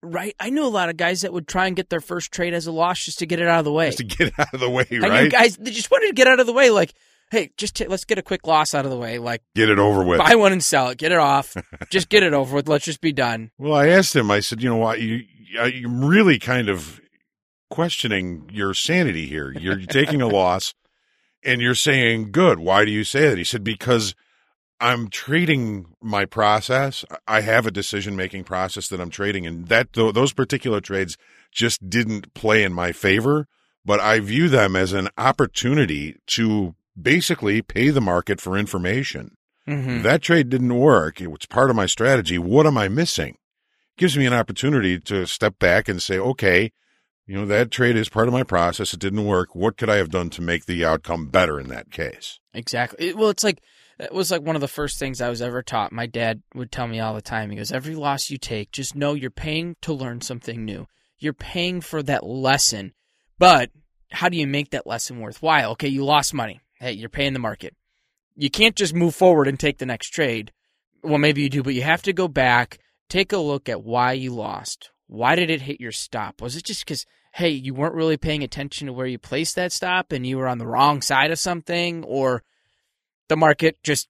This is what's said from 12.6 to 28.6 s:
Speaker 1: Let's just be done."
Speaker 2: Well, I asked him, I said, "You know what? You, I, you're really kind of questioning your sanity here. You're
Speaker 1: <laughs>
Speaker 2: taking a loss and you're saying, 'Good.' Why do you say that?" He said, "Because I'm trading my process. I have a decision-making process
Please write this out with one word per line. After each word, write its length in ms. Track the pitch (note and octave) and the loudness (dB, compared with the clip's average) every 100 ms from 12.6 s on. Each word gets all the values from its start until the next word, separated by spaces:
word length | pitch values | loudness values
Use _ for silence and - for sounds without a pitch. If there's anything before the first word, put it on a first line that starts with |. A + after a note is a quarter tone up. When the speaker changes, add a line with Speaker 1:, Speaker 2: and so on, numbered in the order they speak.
| D3 | 0
Speaker 1:
Let's 160 | D3 E3 | 0 0
just 160 | D3 | -4
be 100 | E3 | -2
done." 380 | C#3 B2 A2+ A2 _ | 0 -2 -2 -8 _
Speaker 2:
Well, 160 | C#3 | 0
I 140 | D3 D3 | 4 8
asked 280 | F#3 F#3 D3 | 6 6 2
him, 140 | G#2+ | 4
I 100 | G2+ | 2
said, 200 | - A2+ | 0 -2
"You 80 | B2 | 0
know 80 | A2+ | 2
what? 240 | A2+ A2 | 0 0
You, 220 | A2+ A#2 A#2 _ G#2 A2 | -2 -4 -8 _ -12 -2
I, 60 | A#2+ | -2
you're 240 | B2+ A#2+ | -2 -6
really 480 | A#2+ C#3 F#3+ G3 B2 | 0 4 6 6 4
kind 320 | - B2 G#2+ | 2 0 0
of 320 | F#2 D2+ - _ _ _ _ _ _ _ | -2 -4 -18 _ _ _ _ _ _ _
questioning 800 | - E3+ - B2 G2+ F2+ E2+ - | -2 -2 -2 0 0 -2 -8 -10
your 220 | G#2 G2 | -4 -2
sanity 540 | F#2 - F3 D#3 E2 D2 | -2 0 2 0 -2 -6
here. 240 | D#2 C#2 | -6 -8
You're 260 | C2+ F2 G2 | -6 -4 -4
Speaker 1:
<laughs> 100 | F2+ | -2
Speaker 2:
taking 340 | C3+ D3+ D3 | 0 2 2
a 60 | B2 | 2
loss 460 | G2+ F#2 F#2 - - _ _ _ _ _ _ | 2 2 2 -4 -12 _ _ _ _ _ _
and 180 | C3+ B2 | -2 0
you're 140 | A#2+ A#2+ | 2 2
saying, 560 | D#3 C3+ A#2 A2+ G#2+ | 2 2 2 0 -2
'Good.' 280 | A#2+ F3+ F#2 | 4 4 4
Why 260 | E2 F#2+ G#2+ | 4 4 4
do 60 | |
you 120 | G#2 | 2
say 240 | G#2+ C3+ D3+ | -2 2 2
that?" 80 | G2+ | 2
He 60 | |
said, 200 | F2 A#2 | -2 -4
"Because 520 | G2+ G#2+ B2+ A#2+ G#2 F#2 _ _ _ _ _ _ | -4 -6 0 2 0 -8 _ _ _ _ _ _
I'm 280 | A#2+ B2 A2 | 0 0 -4
trading 800 | - - D#3+ F3 C#3+ A#2 G2+ F2 _ | -10 -2 0 2 0 0 -6 -12 _
my 220 | A2+ G#2 F#2+ | -4 -2 -2
process. 800 | - G#2 G#2+ G#2+ B2+ C#3 - - D2+ - | 0 2 2 2 0 0 -6 -14 -14 -2
I 140 | A2 | 0
have 240 | G#2+ A2+ A2+ | 2 2 2
a 60 | |
decision-making 720 | G2 G2 G#2 G2 G2 F#2 F#2+ F2+ | -4 -4 -6 -6 -6 -6 -8 -8
process 420 | F#2 | -4